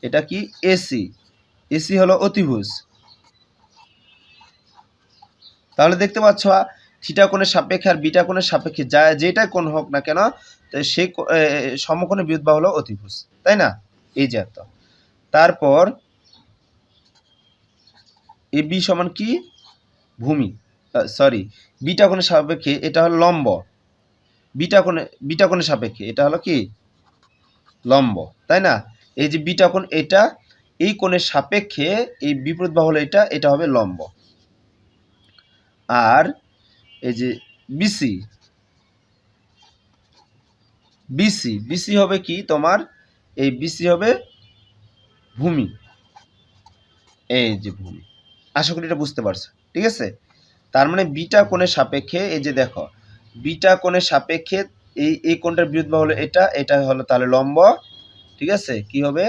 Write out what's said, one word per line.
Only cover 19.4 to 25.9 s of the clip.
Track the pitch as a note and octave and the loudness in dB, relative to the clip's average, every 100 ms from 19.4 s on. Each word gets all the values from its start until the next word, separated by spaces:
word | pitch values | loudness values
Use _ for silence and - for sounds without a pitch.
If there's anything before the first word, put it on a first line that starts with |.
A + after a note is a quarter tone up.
| F4+ _ _ _ _ _ _ _ | -8 _ _ _ _ _ _ _
ভূমি, | A#2+ D3+ G#2+ - _ _ _ | -4 -2 -2 -6 _ _ _
আহ, | A#2+ A2 | -4 -4
সরি, | - C#3 A#2 G2 _ _ _ | 2 2 2 -8 _ _ _
বিটা | C3+ F3+ G3+ | -6 4 4
কোণের | F#3 F3+ | 4 2
সাপেক্ষে | E3 D3 E3 D3 C#3+ | 2 2 -4 -2 -2
এটা | D#3 D3+ | -2 2
হলো | E3+ E3 | 2 4
লম্ব, | E3+ E3 B2+ F2+ - _ _ _ _ _ _ _ _ | 4 4 0 -2 -6 _ _ _ _ _ _ _ _
বিটা | B2+ E3 G3 | -6 4 4
কোণে, | F3+ E3 - _ | 4 -2 -6 _
বিটা | C#3 D#3+ F#3+ | -10 0 2
কোণের | F3+ E3 | 2 -2
সাপেক্ষে | C#3+ A#2 | -2 -4